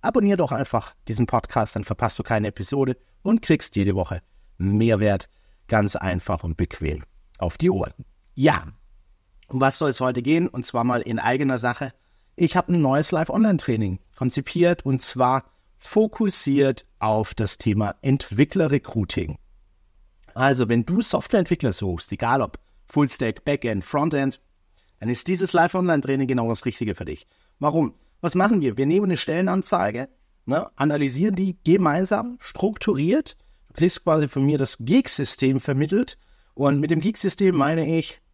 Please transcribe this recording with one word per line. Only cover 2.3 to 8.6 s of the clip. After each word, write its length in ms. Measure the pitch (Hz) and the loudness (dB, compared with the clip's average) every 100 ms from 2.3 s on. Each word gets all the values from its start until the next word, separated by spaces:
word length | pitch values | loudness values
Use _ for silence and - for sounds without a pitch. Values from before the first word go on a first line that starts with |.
| 113 104 | -2 -2
Episode 500 | - 98 139 131 123 _ _ | -6 -4 0 0 -2 _ _
und 200 | 190 226 | 0 0
kriegst 340 | - 160 - - | 4 0 2 0
jede 200 | 98 92 | 0 0
Woche 260 | 90 87 _ - _ - | -4 -6 _ -20 _ -4
Mehrwert 720 | 95 104 113 104 104 98 - _ _ _ - | 0 2 4 4 4 2 -4 _ _ _ 0
ganz 280 | 110 104 - | 2 2 -2
einfach 480 | 92 90 - 85 | -4 -4 -4 -4
und 140 | 85 80 | -4 -4
bequem 460 | 87 - 76 76 - - _ - | -4 -4 -6 -6 -12 -20 _ -6
auf 200 | 90 - | -6 0
die 120 | 170 | 0
Ohren. 240 | 190 - - - _ _ | 0 -4 -10 -20 _ _
Ja, 340 | - 143 85 | 0 2 2